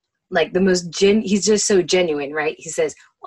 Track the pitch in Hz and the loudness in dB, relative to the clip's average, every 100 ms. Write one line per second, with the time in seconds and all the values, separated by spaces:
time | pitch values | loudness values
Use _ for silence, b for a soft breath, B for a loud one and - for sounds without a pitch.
0 | _ _ _ 180 156 180 190 180 175 151 | _ _ _ -2 0 2 2 2 -2 0
1 | 196 214 202 202 185 214 - 196 160 185 | 2 4 2 0 2 0 2 0 2 0
2 | 180 147 139 156 151 - 160 165 156 b | 0 -2 -6 -6 -6 -6 -8 -4 -4 b
3 | b _ | b _